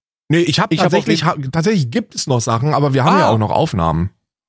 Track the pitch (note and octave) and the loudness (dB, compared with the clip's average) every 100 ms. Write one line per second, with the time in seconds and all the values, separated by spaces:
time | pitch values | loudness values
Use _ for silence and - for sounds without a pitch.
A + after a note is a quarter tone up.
0 | _ _ - E3 E3+ F3+ G#3+ E3 F#3 E3+ | _ _ -2 0 2 0 0 0 2 0
1 | D3 D#3+ D#3 D3+ C3 E3 E3+ G#3 A#2+ A#3+ | 0 -2 -2 -4 -4 -2 0 0 0 -4
2 | A#3 - - B2 A#2+ A2+ D3 C#3 C#3+ C3+ | -6 -6 -2 -2 0 -2 0 0 0 2
3 | C#3+ C#4 D4+ A2 G#2 - D#3+ F#2 E2 D#2+ | 2 2 2 2 0 0 0 0 0 0
4 | F#2+ - _ _ | -4 -8 _ _